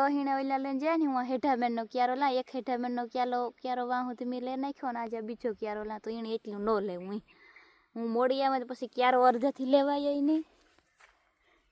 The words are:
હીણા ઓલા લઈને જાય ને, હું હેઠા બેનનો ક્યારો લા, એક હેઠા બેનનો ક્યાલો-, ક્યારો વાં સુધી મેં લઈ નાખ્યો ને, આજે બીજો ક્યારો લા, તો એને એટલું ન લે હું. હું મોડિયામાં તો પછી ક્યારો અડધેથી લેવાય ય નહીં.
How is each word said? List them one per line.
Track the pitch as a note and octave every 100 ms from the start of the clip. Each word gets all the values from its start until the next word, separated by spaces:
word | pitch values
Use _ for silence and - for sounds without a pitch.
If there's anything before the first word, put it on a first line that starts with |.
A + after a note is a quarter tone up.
| C#4
હીણા | C#4+ C#4 C4+
ઓલા | C4+ C4+
લઈને | C4+ C4+
જાય | D4+ E4
ને, |
હું | D4+ B3+
હેઠા | B3 C4 D4 B3
બેનનો | A#3+ A#3
ક્યારો | A3+ B3 B3
લા, | B3+ C#4+
એક | B3+ B3+
હેઠા | C4 A#3+ B3
બેનનો | B3 B3 A#3+
ક્યાલો-, | B3+ B3 B3 B3 -
ક્યારો | B3+ B3 B3
વાં | B3
સુધી | B3+ A#3
મેં | B3 B3+
લઈ | B3 C4
નાખ્યો | C#4 - C4+
ને, | A#3+
આજે | A3+ A3+
બીજો | A3 A3+ B3
ક્યારો | G3+ A3 G#3
લા, | G#3+ G#3+
તો | A3
એને | A3+ A3
એટલું | A3+ A3 G#3
ન | G#3 G#3+
લે | G3 F3
હું. | F#3 G#3 - _ - - - _ _ A3+
હું | A#3
મોડિયામાં | A3+ B3+ C4+ C4+ C4+
તો | B3
પછી | B3+ A#3+
ક્યારો | - B3 B3+
અડધેથી | B3+ A#3+ C#4 C4
લેવાય | C4 C#4 C#4 C#4+
ય | C#4+ C#4+
નહીં. | C#4+ D#4 D#4+ _ _ _ _ _ - _ _ _ _ _ _